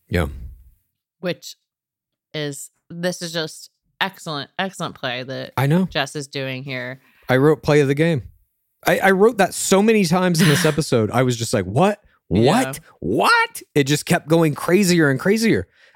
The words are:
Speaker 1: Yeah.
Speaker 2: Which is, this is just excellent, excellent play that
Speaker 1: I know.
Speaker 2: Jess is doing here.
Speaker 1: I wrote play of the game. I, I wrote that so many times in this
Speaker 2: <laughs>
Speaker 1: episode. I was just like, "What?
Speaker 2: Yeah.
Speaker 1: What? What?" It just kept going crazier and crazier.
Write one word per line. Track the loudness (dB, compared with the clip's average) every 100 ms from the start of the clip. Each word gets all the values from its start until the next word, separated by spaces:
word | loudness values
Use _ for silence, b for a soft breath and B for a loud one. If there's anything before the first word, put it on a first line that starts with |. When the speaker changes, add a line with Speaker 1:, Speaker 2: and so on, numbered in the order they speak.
| -6
Speaker 1:
Yeah. | -4 -4 -6 -16 -18 -20 _ _ _ _ _
Speaker 2:
Which | -8 -8 -12 -20 _ _ _ _ _ _ _
is, | -10 -10 -10 -16 _ _
this | -8 -6 -6
is | -8
just | -8 -8 -10 -20 _ _ -8
excellent, | -8 -8 -12 -12 -12 -8
excellent | -8 -8 -10 -8
play | -10 -8
that | -10 -12 -10 -2
Speaker 1:
I | 2
know. | 2 0
Speaker 2:
Jess | -2 -4 -6
is | -10
doing | -8 -8 -8
here. | -10 -10 -10 -14 b b b
Speaker 1:
I | 4
wrote | 4 2
play | 2 2
of | 2
the |
game. | 2 0 0 -6 _ _ _ _ _ -2
I, | 2
I | 2
wrote | 4 4 4
that | -2
so | -2 0 2
many | 4 4
times | 2 2 2 2
in | 4
this | 4 2
Speaker 2:
<laughs> |
Speaker 1:
episode. | 0 0 0 0
I | 0
was | 0 -2
just | -2
like, | -2 -2
"What? | 0 0 0 _ _ -4
Speaker 2:
Yeah. | 2
Speaker 1:
What? | 2 2 0 -8 b b
What?" | -4 0 2 2 0 -6 -4 -2
It |
just | 0 0 0
kept | -2 2
going | 2 2 -2
crazier | 0 2 4 4 2
and | 2
crazier. | 0 0 2 0 -2 b b